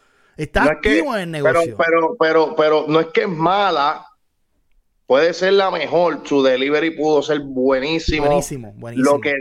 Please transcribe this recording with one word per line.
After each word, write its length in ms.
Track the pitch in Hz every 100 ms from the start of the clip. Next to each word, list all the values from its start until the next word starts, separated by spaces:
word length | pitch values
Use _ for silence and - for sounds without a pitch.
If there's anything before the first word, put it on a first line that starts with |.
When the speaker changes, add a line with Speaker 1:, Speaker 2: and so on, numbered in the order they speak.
| _ _ _ -
Speaker 1:
Está 260 | 151 196
Speaker 2:
No 80 | 262
es 60 | 302
que, 80 | -
Speaker 1:
activo 240 | - 156 202
en 40 |
el 80 | 170
negocio. 440 | 156 147 165 170 107
Speaker 2:
pero, 380 | 165 165 160 -
pero, 0 |
pero, 380 | 160 160 151 -
pero 300 | 156 151 147
no 140 | 156
es 60 | 160
que 160 | 226
es 60 | 208
mala. 760 | 156 165 202 196 156 143 - - _ _ _ _ _ _ _ _ _ -
Puede 280 | 131 165
ser 180 | 170 185
la 180 | 196 190
mejor. 520 | 180 135 156 175 151
Su 180 | - 143
delivery 500 | 131 127 135 151 160
pudo 300 | 160 156 147
ser 200 | 135 151
buenísimo. 840 | 139 127 131 131 139 160 156 156 143
Speaker 1:
Buenísimo, 440 | 143 - 139 107 107
buenísimo. 340 | 117 120 135 143
Speaker 2:
Lo 40 |
que 140 | 147 139